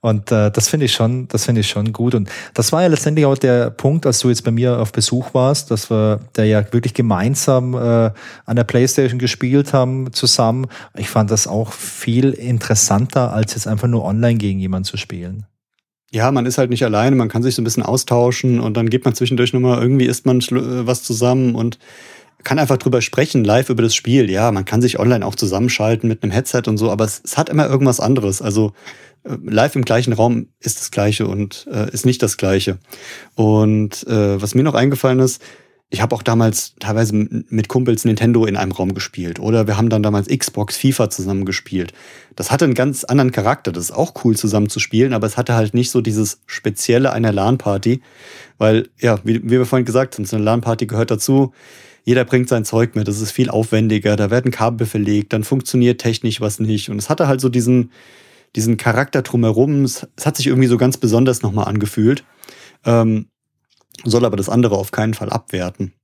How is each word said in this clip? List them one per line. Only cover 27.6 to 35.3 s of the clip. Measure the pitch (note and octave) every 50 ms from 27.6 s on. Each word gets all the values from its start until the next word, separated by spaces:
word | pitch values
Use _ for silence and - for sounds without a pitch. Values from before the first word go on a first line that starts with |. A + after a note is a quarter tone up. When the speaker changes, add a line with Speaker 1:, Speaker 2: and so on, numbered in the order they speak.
| D3
Speaker 2:
irgendwas | - C#3 C3+ C#3 C3+ A#2+ -
anderes. | - A2+ C#3 C3 G#2+ G2 F#2+ - -
Also, | A2 G2 A2 A2 G#2 G2+ _ - - - - - - _ _ _
äh, | - - - -
live | - G#2+ G2+ A#2+ D3 -
im | C#3 B2
gleichen | - A2+ A#2 B2 B2+ A#2
Raum | G#2 A2 A#2+ A#2+ A#2 A#2 _ _ _
ist | - A2+ - -
das | - -
Gleiche | - - G2+ G#2 G#2 - A2+
und, | G2+ G2 G2+ G#2 G2+ - - - - -
äh, | G#2+ G#2+ -
ist | - A2+ -
nicht | B2 B2 - -
das | G2+ -
Gleiche. | - - F#2+ G2 G2 F#2+ G2 F#2+ F#2+ _ _ - - - - - - - - _
Und, | - A2+ G#2+ G#2+ G#2+ G#2+ G#2+ G#2+ G#2+ G#2+ G2+ - - -
äh, | - A#2+ G#2+ G#2 G2+ G2+ G2 G#2
was | G2+ -
mir | B2 C#3
noch | D#3 B2
eingefallen | A2+ B2 C#3 C#3 C3 - C3+ B2+ C3
ist, | C3 C3